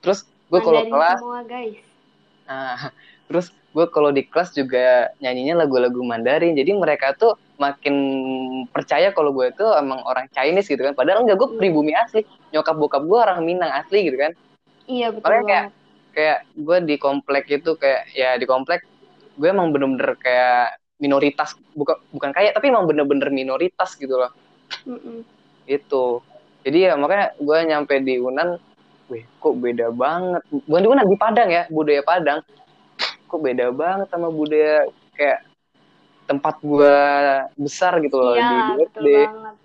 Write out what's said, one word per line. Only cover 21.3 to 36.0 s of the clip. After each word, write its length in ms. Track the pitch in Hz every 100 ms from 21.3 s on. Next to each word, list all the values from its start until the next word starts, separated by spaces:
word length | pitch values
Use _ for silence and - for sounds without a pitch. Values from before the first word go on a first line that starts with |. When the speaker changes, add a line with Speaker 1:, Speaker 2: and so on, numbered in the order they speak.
| - 147 - _ 156
Speaker 1:
buka-, 240 | 143 160 _
bukan 240 | 143 143
kayak, 240 | 139 208 208
tapi 160 | 277
emang 160 | 240 175
bener-bener 400 | 151 143 139 139
minoritas 640 | 135 131 131 180 _ 185
gitu 240 | - 135 131
loh. 160 | 123 _ _ _ _ - -
Speaker 2:
Mm-mm. 320 | 240 240 233 226 _ _ _ -
Speaker 1:
Gitu. 560 | 139 _ 135 123 120 _ - _ _ 135
Jadi 240 | 151 185
ya 80 | 151
makanya 400 | 143 196 190 -
gue 200 | 147 156 165
nyampe 240 | 151 143 139
di 160 | 135 127
Unan, 400 | 123 131 170 175 _ _ _ _ _
wih, 160 | 120 117 _
kok 160 | 156 127
beda 320 | 123 120 117
banget. 480 | 120 131 165 185 175 -
Bukan 320 | 143 - 160
di 60 | 196
Unan, 160 | 269 208
di 80 |
Padang 340 | 196 214 226 220
ya, 80 | 170 175
budaya 320 | 156 151 143
Padang. 400 | 143 180 151 147 - _ _ _ _ _ - - _
Kok 100 | 170 147
beda 240 | 127 123
banget 400 | 131 165 196 196
sama 160 | 170 170
budaya 560 | 156 151 151 151 151 147 - _
kayak 320 | - 143 127 _ _ _ _ _ _